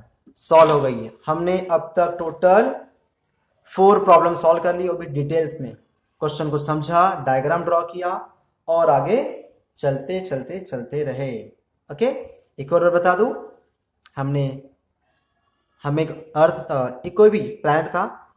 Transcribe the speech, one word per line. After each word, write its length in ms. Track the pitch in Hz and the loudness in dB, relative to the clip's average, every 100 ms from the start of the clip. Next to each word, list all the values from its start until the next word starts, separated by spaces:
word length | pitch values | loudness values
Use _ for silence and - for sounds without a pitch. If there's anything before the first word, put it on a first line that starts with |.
| - _ _ - | -20 _ _ -12
solve 360 | - 160 160 | 4 6 8
हो 80 | 147 | 4
गई 240 | 135 117 | 0 -4
है। 80 | 110 - - | -10 -10 -6
हमने 420 | 165 175 185 180 | -4 -2 -2 0
अब 240 | 160 170 - | -2 0 0
तक 200 | 175 175 | 0 -2
total 580 | 165 - 180 196 262 - - _ _ _ _ _ _ _ _ - | -8 2 4 6 4 -2 -12 _ _ _ _ _ _ _ _ 2
four 280 | 196 208 | 4 6
problem 300 | 190 170 170 | 6 6 4
solve 280 | 170 165 170 | 0 2 2
कर 140 | 175 175 | 0 -2
ली, 120 | 180 | -4
वो 60 | |
भी 120 | 170 156 | -6 -6
details 540 | 143 143 160 156 - | -6 -2 -2 -2 -6
में। 140 | 123 110 _ _ _ - | -14 -16 _ _ _ -8
Question 300 | 151 147 151 | -6 -4 -4
को 80 | 143 | -4
समझा, 680 | 143 156 147 170 190 175 131 | -4 -4 0 2 2 0 -2
diagram 380 | 135 143 170 | -2 0 -2
draw 180 | 170 170 | 0 -2
किया 480 | 170 180 175 190 - _ _ _ - | -2 -6 -6 -8 -12 _ _ _ -2
और 220 | 165 165 | 0 4
आगे 600 | 139 143 240 - - - _ _ - | 2 2 -2 -2 -8 -18 _ _ -6
चलते, 440 | 143 131 - 185 | -4 -4 -4 -8
चलते, 400 | 185 135 127 190 | -6 -8 -8 -12
चलते 440 | - 127 117 143 | -10 -12 -8 -6
रहे। 440 | 139 123 135 113 101 _ _ _ - | -6 -6 -8 -8 -14 _ _ _ -14
ओके, 140 | 151 240 - - - _ - | -4 -4 -4 -10 -20 _ -14
एक 100 | 139 | -2
और 180 | 165 175 | 2 2
बता 240 | 175 180 | 2 2
दूं, 200 | 180 240 - - - _ _ _ _ - - | 2 0 -4 -14 -20 _ _ _ _ -16 -8
हमने, 460 | 139 143 139 135 - _ _ _ _ _ _ _ _ _ _ _ | -4 -2 -4 -6 -18 _ _ _ _ _ _ _ _ _ _ _
हम 180 | 143 147 | -4 -4
एक 320 | 156 - - 151 | -4 -8 -6 2
Earth, 180 | 160 | 2
अ, 480 | - - 143 127 - 175 | 2 -4 -4 -4 -6 -4
एक 100 | 214 | 4
कोई 140 | 214 | 6
भी 100 | 214 | 4
प्लैनेट 460 | - - 151 156 156 | -4 -6 0 0 0
था, 480 | 175 220 - _ | -4 -6 -8 _